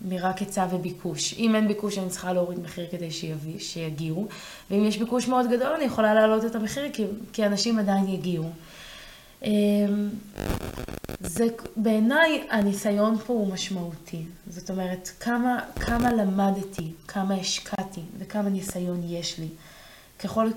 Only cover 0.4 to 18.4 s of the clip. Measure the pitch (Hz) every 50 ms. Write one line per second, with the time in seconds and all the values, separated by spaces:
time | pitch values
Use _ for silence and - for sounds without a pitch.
0.4 | 202 196 - 202 185 175 185 170 160 175 175 - - 175 156 147 - - - -
1.4 | 226 226 214 214 214 208 208 - 208 202 - 196 185 180 - - 180 180 180 180
2.4 | 180 180 180 175 170 160 - 175 170 165 185 170 170 160 151 - 170 160 156 151
3.4 | 151 156 160 202 - - - 170 165 156 156 147 165 160 160 185 214 - - -
4.4 | - - - - - - 196 208 214 214 208 202 233 233 247 247 - 240 262 254
5.4 | 240 226 240 233 262 285 311 320 294 233 - - 220 214 214 220 214 220 220 220
6.4 | 226 233 226 226 220 208 - 277 285 285 - 226 208 190 208 214 - - - -
7.4 | 214 202 202 196 - 233 226 220 202 196 196 196 196 190 190 165 151 180 175 160
8.4 | 160 165 165 - - - - - - - - - - - - - - - - -
9.4 | - 214 214 208 208 208 208 208 202 202 202 208 208 202 - - - - - 50
10.4 | 50 - - - - - - - - - - - - - - - 185 180 160 202
11.4 | 233 233 233 - - - - 220 202 226 220 214 220 233 277 311 330 320 302 -
12.4 | - - 269 214 202 202 196 196 - 214 202 208 208 220 226 214 - - 247 226
13.4 | 208 196 185 185 - - 190 180 170 170 160 - - - - 160 160 170 - -
14.4 | - 196 165 180 - - 185 190 185 180 185 180 - - - - - 233 240 233
15.4 | 240 247 247 226 - - - - - - 233 233 247 240 233 220 196 190 190 196
16.4 | 196 196 196 196 190 - - - 165 160 160 - - - - 202 190 196 196 190
17.4 | 185 - - - - - 208 190 190 - - 175 160 - - - 185 - - 208